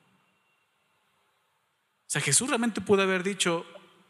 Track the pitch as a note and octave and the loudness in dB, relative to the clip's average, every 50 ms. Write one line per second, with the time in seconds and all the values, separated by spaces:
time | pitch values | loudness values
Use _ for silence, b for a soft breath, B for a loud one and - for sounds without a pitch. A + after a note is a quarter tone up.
0 | _ _ _ _ _ _ _ _ _ _ _ _ _ _ _ _ _ _ _ _ | _ _ _ _ _ _ _ _ _ _ _ _ _ _ _ _ _ _ _ _
1 | _ _ _ _ _ _ _ _ _ _ _ _ _ _ _ _ _ _ _ _ | _ _ _ _ _ _ _ _ _ _ _ _ _ _ _ _ _ _ _ _
2 | _ - - D#3 C#3+ D3 C#3 - A#3 - D4 A#3+ A#3 A#3+ - - F#3 - G#3 G3 | _ -6 -4 -2 0 2 2 2 2 0 0 0 0 0 -2 -2 0 2 4 4
3 | G3 F#3+ F#3+ F#3 F3 G3 G3+ - - F#3 E3+ E3 - - - - - - - - | 4 4 2 0 -2 -2 -4 -2 0 0 0 -2 -4 -8 -16 -20 -20 -20 -20 -20
4 | _ | _